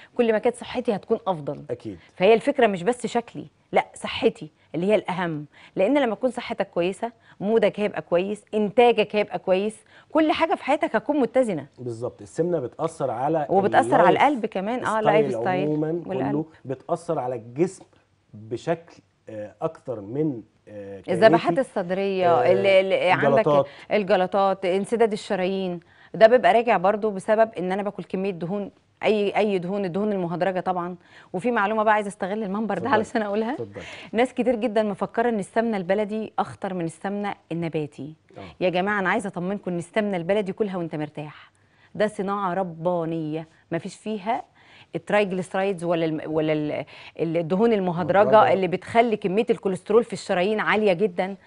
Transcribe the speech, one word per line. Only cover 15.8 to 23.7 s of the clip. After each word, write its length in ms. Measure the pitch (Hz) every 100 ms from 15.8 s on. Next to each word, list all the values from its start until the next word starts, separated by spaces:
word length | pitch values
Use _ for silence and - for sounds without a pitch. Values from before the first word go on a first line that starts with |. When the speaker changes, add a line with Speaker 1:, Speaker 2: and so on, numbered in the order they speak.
| 156 170 165
Speaker 1:
والقلب. 260 | 156 98
Speaker 2:
كله، 140 | 143 156 - 123
بتاثر 540 | 131 - 170 - 156
على 160 | 123 123
الجسم 480 | 113 127 185 - - _ _ _ _
بشكل، 640 | 104 110 117 - 170 - - _ _ -
آه، 260 | 107 104 -
اكتر 400 | 131 - - 110
من، 400 | 98 135 156 120 - _ -
آه، 340 | 104 98 98 92
Speaker 1:
الذبحات 460 | 175 220 233 285 277
Speaker 2:
كارثي. 140 | 254
Speaker 1:
الصدريه، 640 | 214 175 185 196 190 175
Speaker 2:
آه، 200 | 165 175
Speaker 1:
ال-، 140 | 190 196
ال-، 460 | 190 190 170 170
عندك 140 | 175 208
Speaker 2:
الجلطات. 400 | 139 175 147 135